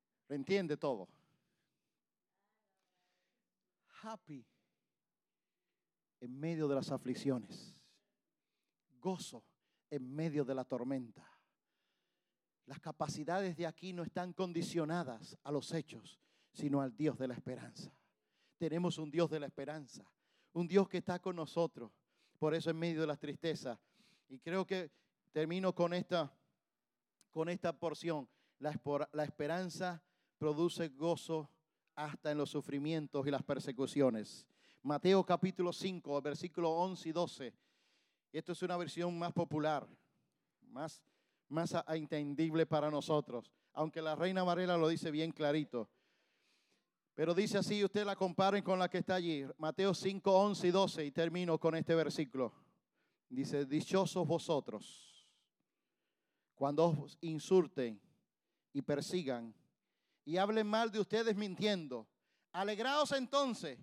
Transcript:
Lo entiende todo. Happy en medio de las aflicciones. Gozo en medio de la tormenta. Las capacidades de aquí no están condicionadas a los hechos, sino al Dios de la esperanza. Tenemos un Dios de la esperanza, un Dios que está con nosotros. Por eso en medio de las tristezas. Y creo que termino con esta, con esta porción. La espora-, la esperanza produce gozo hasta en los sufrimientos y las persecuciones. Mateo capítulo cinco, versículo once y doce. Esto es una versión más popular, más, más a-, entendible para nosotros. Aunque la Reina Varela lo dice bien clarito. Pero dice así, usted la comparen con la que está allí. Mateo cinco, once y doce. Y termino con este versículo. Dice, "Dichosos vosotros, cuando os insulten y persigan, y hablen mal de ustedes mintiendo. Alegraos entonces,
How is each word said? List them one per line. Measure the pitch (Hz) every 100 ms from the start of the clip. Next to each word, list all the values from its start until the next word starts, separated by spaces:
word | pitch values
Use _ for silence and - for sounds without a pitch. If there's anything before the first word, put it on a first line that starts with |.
| _ _ -
Lo |
entiende | 143 135 196 170 147
todo. | 151 110 90 _ _ _ _ _ _ _ _ _ _ _ _ _ _ _ _ _ _ _ _ _ _ _ _ _ _ _ _ -
Happy | 220 220 - 139 110 _ _ _ _ _ _ _ _ _ _ _ _ _ _ _ _ -
en | 123 131
medio | 160 160 147
de |
las | 135 -
aflicciones. | 135 127 123 139 123 - - - - _ _ _ _ _ _ _ _ _ _ _ 127
Gozo | 180 180 - 117 _ _ _ _ -
en | 147 127
medio | 147 160 147
de | 127
la | 131
tormenta. | 123 123 123 135 117 - - _ _ _ _ _ _ _ _ _ _ _ _ _
Las | - 151
capacidades | 160 - 147 147 151 185 190 160
de | 165
aquí | - 185
no | 175
están | 165 180 180
condicionadas | 170 180 170 175 170 151 175 135 113 165 -
a | 139
los | 147 -
hechos, | 165 - 113 - - _ _ _
sino | - 143 139
al | 131 117
Dios | 151 -
de | 127
la |
esperanza. | 120 - 123 - - - _ _ _ _ _ _ -
Tenemos | 160 165 175 160
un | 151
Dios | 156 160
de | 156
la | 139
esperanza, | - 139 156 131 - - _ _ _ _
un | 165 175
Dios | 196 185
que | 180
está | - 180
con | 190 175
nosotros. | 151 170 165 - 113 _ _ _ _ -
Por | 151
eso | 165 156
en | 160
medio | 170 156
de | 156
las | 143
tristezas. | 147 143 165 151 127 113 _ _ _ _ -
Y | 127
creo | 165 190 185
que | 190 160 _ _ _ _
termino | 151 160 185 190
con | 175 170
esta, | 175 - 175 139 _ _ _ _ _ _ _ _ _ _
con | 156 165
esta | 175 170
porción. | 156 165 151 170 151 127 _ _ -
La | 147
espora-, | 156 143 143 151
la | 147
esperanza | 147 - 147 170 180 156 180 170 _ _ _ -
produce | 151 151 170 165 160
gozo | 135 165 160 - 160 147 _ _ _ _
hasta | - 151 - 156
en | 147
los | 143
sufrimientos | 147 - 143 151 165 147 143 139
y |
las | 139
persecuciones. | - 131 147 123 135 143 131 113 101 - - _ _ _
Mateo | 135 143 180 190
capítulo | 180 175 185 - 175
cinco, | 151 190 180 143 143
versículo | 143 143 180 - 165
once | 165 185 170 160
y |
doce. | 165 165 - 123 - _ _ _ _ _ _ _
Esto | 156 170
es | 170
una | 180 175
versión | 156 165 175 170
más | 170
popular, | - 165 151 151 147 110 - _ _ _ _ _ _
más, | 110 120 156 - _ _ _ _ -
más | 151 165
a-, | 170 - 160
entendible | 151 151 143 139 160 160 156
para | 156 151
nosotros. | 147 147 151 - 120 - _ _
Aunque | - 156 160
la | 160
Reina | 151 180 190
Varela | 180 175 180 175
lo | 160
dice | 160 165
bien | 151 160
clarito. | - 147 156 147 123 107 _ _ _ _ _ _ _ _ _ _ _ _
Pero | - 160
dice | 175 214 202
así, | - 208
usted | 196 208
la | 208
comparen | 190 190 170 190 202
con | 180 185
la | 180
que | 180
está | 180
allí. | 185 170 147 135 -
Mateo | 156 170 196
cinco, | 175 190 196 196 190
once | 208 180 175
y |
doce. | 185 180 - 147
Y |
termino | 151 165 175 175 160
con | 165
este | 160 151
versículo. | 165 147 156 135 131 120 - _ _ _ _ _ _ -
Dice, | 127 139 143
"Dichosos | 135 151 - 190 175 185 160
vosotros, | 165 - 147 - 107 - - - - _ _ _ _ _ _ _ _ _ _ _ _ _
cuando | - 139 147 170
os | 151 139 -
insulten | 165 156 - 185 151 - 120 104 _ _ _ _ _ _ _
y | 143
persigan, | 139 143 - 185 135 123 113 - _ _ _ _ _ _ -
y | 175
hablen | 202 220 208
mal | 220 233
de | 214
ustedes | 190 220 226
mintiendo. | 202 208 160 208 190 147 120 110 _ _ _ _
Alegraos | 175 202 208 254 294 285
entonces, | 269 240 277 269 214 156 123